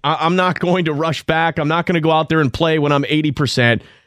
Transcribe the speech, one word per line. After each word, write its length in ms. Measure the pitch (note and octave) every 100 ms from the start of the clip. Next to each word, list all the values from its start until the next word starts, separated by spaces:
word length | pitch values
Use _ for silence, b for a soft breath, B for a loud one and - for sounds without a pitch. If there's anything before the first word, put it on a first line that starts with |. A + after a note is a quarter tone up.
I, 140 | C#3+ D3+
I'm 120 | D#3+
not 240 | F3+ F3+ -
going 280 | F3+ F#3 D#3+
to 60 |
rush 300 | C#3+ D#3+ C#3+
back. 380 | - D#3+ E3 D3
I'm 80 | D3+
not 180 | E3 E3+
gonna 140 | F3
go 100 | D#3+
out 200 | D#3+ D#3+
there 100 | D#3+
and 120 | C#3+
play 280 | - E3 D#3+
when 100 | D3
I'm 140 | C#3+ C3
eighty 220 | D3+ D3+
percent 520 | C3 C#3 - A#2+ A2 b b